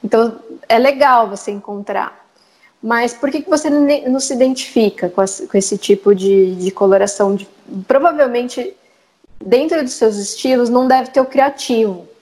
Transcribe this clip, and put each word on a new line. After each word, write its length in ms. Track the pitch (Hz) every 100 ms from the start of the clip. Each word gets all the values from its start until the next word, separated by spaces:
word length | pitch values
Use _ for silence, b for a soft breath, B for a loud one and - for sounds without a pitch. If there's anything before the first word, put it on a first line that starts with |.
Então, 320 | 202 220 233 226 - - -
é 100 | 226
legal 500 | 262 277 277 247 214
você 200 | 196 -
encontrar. 720 | 202 202 202 202 196 - - _ b b b b _
Mas 320 | 220 233 240
por 160 | 240 277
que 100 | 302
que 80 | 302
você 220 | 311 302
ne-, 360 | 294 285 285 254
não 120 | 262
se 140 | 262
identifica 760 | 254 262 254 - - 214 - 180
com 120 | 180
as, 180 | 190 -
com 160 | - 202
esse 220 | 190 202
tipo 360 | - 196 202
de, 400 | 196 190 196 185 185
de 140 | 180
coloração? 640 | 190 196 196 202 - 202
De, 140 | 202 - _ - 196 185
provavelmente, 840 | 269 330 302 269 240 247 - 247 - _ _ _ _ _ -
dentro 400 | - 240 311 330
dos 120 | 262
seus 220 | - 226 208
estilos, 500 | 202 - 262 254 240
não 180 | 247 254
deve 240 | 262 254
ter 100 | 277
o 40 |
criativo 840 | 262 269 277 285 - 233 220 185 170 _